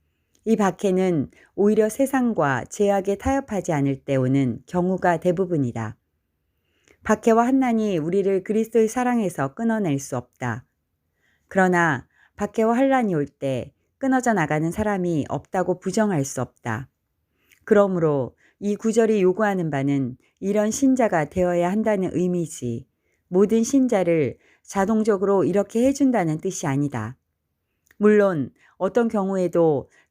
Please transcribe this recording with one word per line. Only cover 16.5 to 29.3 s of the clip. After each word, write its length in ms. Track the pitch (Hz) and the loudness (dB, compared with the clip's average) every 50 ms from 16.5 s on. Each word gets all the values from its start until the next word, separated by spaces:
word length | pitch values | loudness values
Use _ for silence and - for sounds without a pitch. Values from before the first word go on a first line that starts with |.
| _ _ - 123 110 107 131 - _ _ _ _ _ _ _ _ _ _ _ _ _ _ _ | _ _ -8 -6 -6 -6 -8 -12 _ _ _ _ _ _ _ _ _ _ _ _ _ _ _
그러므로 720 | - 214 202 202 196 190 175 165 156 147 139 123 120 - _ _ _ _ - | 2 4 4 4 4 2 0 0 0 0 0 -2 -4 -8 _ _ _ _ -8
이 180 | - 202 208 | -6 -6 -4
구절이 460 | 202 - 226 208 233 226 214 220 208 185 | -2 -2 -2 2 2 2 2 2 2 2
요구하는 480 | 185 180 185 214 202 196 185 170 156 | 2 2 2 0 -2 0 -2 -2 -2
바는 460 | 143 135 135 143 143 139 135 120 127 - _ _ _ - | -2 -2 -2 0 0 0 -2 -4 -6 -10 _ _ _ -8
이런 300 | 185 190 202 208 208 214 | -4 -2 0 0 0 -2
신자가 560 | 214 - 277 262 262 247 233 208 190 165 151 | 0 0 2 2 2 2 2 2 0 0 -2
되어야 440 | 143 - 185 180 175 175 175 175 175 | -2 -2 0 0 0 2 0 0 0
한다는 400 | 196 220 220 220 214 190 185 - - | 0 0 0 0 0 0 -2 -2 -2
의미지, 720 | 160 180 180 180 175 165 156 - - 131 120 117 117 - _ _ _ _ _ _ _ _ - | -2 -2 -2 -2 -2 -4 -6 -8 -8 -8 -6 -6 -8 -10 _ _ _ _ _ _ _ _ -2
모든 340 | 180 185 208 190 220 226 226 | 2 2 2 4 2 2 0
신자를 760 | - - 277 254 247 233 196 180 170 170 160 143 117 - - _ _ _ _ _ | 2 2 2 2 2 2 0 2 2 2 2 0 -2 -4 -8 _ _ _ _ _
자동적으로 800 | - - 196 196 185 226 214 220 226 208 185 202 196 202 196 151 | -6 -4 -2 0 0 0 0 2 2 0 0 2 2 2 2 2
이렇게 420 | 143 185 202 196 196 - 226 240 | 2 2 0 -2 -2 0 0 2
해준다는 520 | 269 277 - 285 262 240 214 175 160 156 156 | 2 2 2 2 2 2 2 0 0 -2 -2
뜻이 280 | - 190 175 - - | -4 -6 -6 -6 -4
아니다. 500 | 147 135 139 147 139 139 117 107 113 131 - _ _ _ _ _ _ _ _ _ _ _ _ _ _ _ | -2 -2 -2 -2 -2 -4 -6 -6 -8 -10 -14 _ _ _ _ _ _ _ _ _ _ _ _ _ _ _
물론 540 | - 208 214 214 208 202 196 180 151 123 - - _ _ _ _ | 0 4 4 6 6 4 2 2 0 -4 -6 -8 _ _ _ _
어떤 320 | - 180 196 190 247 233 226 | -6 -4 -2 0 0 0 0
경우에도 840 | 220 208 190 190 | 0 -2 -2 -2